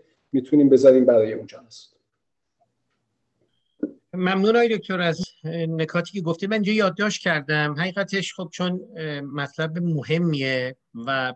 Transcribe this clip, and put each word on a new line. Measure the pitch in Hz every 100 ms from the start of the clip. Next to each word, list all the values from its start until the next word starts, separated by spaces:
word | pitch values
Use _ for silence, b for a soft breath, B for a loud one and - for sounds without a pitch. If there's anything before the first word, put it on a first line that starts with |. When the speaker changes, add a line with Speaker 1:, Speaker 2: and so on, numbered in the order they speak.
| - _ _
Speaker 1:
می‌تونیم | 135 127 147 139
بذاریم | 131 135 131 120
برای | 117 107
اون | 107 -
جلسات. | - - - - _ _ _ _ _ _ _ _ _ _ _ _ _ _ _ _ _ _ _ - - _
Speaker 2:
ممنون | 185 185 190 208 233
آقای | 233 214
دکتر | - 185
از | 175 160 185 _ 156 170 165
نکاتی | 160 156 175 175
که | 196
گفتید. | 165 165 202
من |
اینجا | 220 196
یادداشت | 220 190 175 208 -
کردم. | 185 156 143 151 151 147
حقیقتش | 185 185 196 196 175
خب | - 170
چون، | - 180 185 - 165
اه، | 156 143
مطلب | 143 143 139 - 160 170
مهمیه | 175 156 123 165 170 147 135 131 127 135 _
و | 117 120 135 127